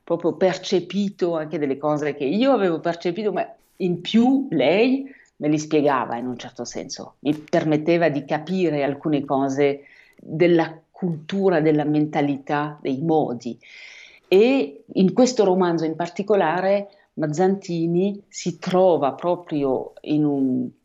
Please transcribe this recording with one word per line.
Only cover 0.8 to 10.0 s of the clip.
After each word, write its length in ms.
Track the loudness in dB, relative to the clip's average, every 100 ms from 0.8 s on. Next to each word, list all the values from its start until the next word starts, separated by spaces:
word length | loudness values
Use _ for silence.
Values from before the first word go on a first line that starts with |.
| -2 -4 -4 -4 -4 -2
anche 220 | -6 -4
delle 200 | -4 -2
cose 380 | -2 -2 -4 -4
che 80 |
io 300 | -2 0 2
avevo 260 | 2 2 0
percepito, 540 | -4 -4 -4 -4 -4
ma 120 | -4 -6 -10 _ _
in 220 | -4 -2
più 480 | 0 2 4 2 0
lei 520 | 0 2 4 2 0 -4 -18 _ _
me 120 | -2
li 100 | -2
spiegava 560 | 0 0 2 0 -2 -6
in 120 | -8
un 100 | -10
certo 260 | -12 -12
senso, 520 | -12 -10 -12 -14 -16 _
mi 140 | -4
permetteva 720 | -4 0 0 2 0 2 2 2
di 160 | 0
capire 640 | -4 -6 -4 -2 0 0 -2
alcune 400 | -2 -2 -2 0
cose 560 | -2 0 2 0 0 -10 -20